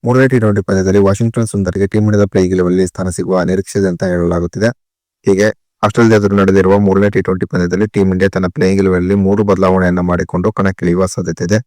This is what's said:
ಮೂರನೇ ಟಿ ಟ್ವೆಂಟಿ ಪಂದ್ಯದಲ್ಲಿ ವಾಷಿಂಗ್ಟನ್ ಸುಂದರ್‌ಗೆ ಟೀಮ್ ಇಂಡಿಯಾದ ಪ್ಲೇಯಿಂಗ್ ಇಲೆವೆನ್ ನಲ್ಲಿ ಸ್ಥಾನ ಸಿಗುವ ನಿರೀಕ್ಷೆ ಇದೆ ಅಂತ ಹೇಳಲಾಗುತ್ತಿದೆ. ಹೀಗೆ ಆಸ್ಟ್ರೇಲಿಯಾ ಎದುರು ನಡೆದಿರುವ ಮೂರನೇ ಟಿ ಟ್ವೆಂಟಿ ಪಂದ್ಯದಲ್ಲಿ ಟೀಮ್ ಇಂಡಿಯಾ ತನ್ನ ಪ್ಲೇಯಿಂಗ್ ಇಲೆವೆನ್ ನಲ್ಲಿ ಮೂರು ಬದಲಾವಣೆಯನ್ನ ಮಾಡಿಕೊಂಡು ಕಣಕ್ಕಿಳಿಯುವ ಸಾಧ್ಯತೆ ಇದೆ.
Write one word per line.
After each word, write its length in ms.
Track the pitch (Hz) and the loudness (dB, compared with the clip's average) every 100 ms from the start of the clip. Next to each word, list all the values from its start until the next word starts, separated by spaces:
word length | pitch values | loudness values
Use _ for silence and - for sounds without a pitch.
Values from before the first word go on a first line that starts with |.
ಮೂರನೇ 240 | 123 127 135 | 0 2 4
ಟಿ 100 | 127 | 2
ಟ್ವೆಂಟಿ 240 | 110 104 | 2 0
ಪಂದ್ಯದಲ್ಲಿ 360 | 98 95 95 98 | -2 -2 2 2
ವಾಷಿಂಗ್ಟನ್ 480 | 98 98 113 117 117 | 2 2 -2 -2 -4
ಸುಂದರ್‌ಗೆ 400 | 101 95 - 98 | -2 -4 -2 -2
ಟೀಮ್ 180 | 110 | 0
ಇಂಡಿಯಾದ 220 | 107 104 101 | 0 2 0
ಪ್ಲೇಯಿಂಗ್ 280 | - 92 | 0 0
ಇಲೆವೆನ್ 180 | 92 90 | 0 0
ನಲ್ಲಿ 140 | 90 92 | 0 0
ಸ್ಥಾನ 220 | - 92 | -2 -6
ಸಿಗುವ 340 | 87 92 92 | -6 -2 -2
ನಿರೀಕ್ಷೆ 360 | 87 95 - - | 0 -2 -2 -2
ಇದೆ 100 | 98 | -2
ಅಂತ 160 | 87 | -2
ಹೇಳಲಾಗುತ್ತಿದೆ. 640 | 95 90 85 90 87 - 110 - _ _ _ _ - | -4 -2 -2 -2 -4 -2 -4 -4 _ _ _ _ -2
ಹೀಗೆ 220 | 95 104 - _ _ | 2 0 -2 _ _
ಆಸ್ಟ್ರೇಲಿಯಾ 360 | 104 - 117 110 | -4 2 4 4
ಎದುರು 180 | 101 101 | 2 2
ನಡೆದಿರುವ 420 | 98 98 95 101 | 2 2 4 2
ಮೂರನೇ 320 | 101 98 104 | 2 2 2
ಟಿ 120 | 101 | 0
ಟ್ವೆಂಟಿ 240 | 92 92 98 | -2 -4 -4
ಪಂದ್ಯದಲ್ಲಿ 400 | - 90 92 104 | -4 -2 -2 -2
ಟೀಮ್ 260 | - 98 | 0 0
ಇಂಡಿಯಾ 160 | 92 98 | 2 0
ತನ್ನ 180 | 95 92 | -2 -4
ಪ್ಲೇಯಿಂಗ್ 340 | - 92 98 | -2 0 2
ಇಲೆವೆನ್ 220 | 95 90 | 0 0
ನಲ್ಲಿ 120 | 90 | 0
ಮೂರು 300 | 101 95 101 | 0 2 0
ಬದಲಾವಣೆಯನ್ನ 560 | 104 92 92 95 92 90 | 0 2 2 2 0 0
ಮಾಡಿಕೊಂಡು 520 | 90 87 90 - 95 | -2 -2 -2 -2 -4
ಕಣಕ್ಕಿಳಿಯುವ 540 | - 98 95 90 87 92 | -2 -4 -2 -2 0 -2
ಸಾಧ್ಯತೆ 380 | - 85 82 | -4 -8 -6
ಇದೆ. 140 | 87 107 | -2 -2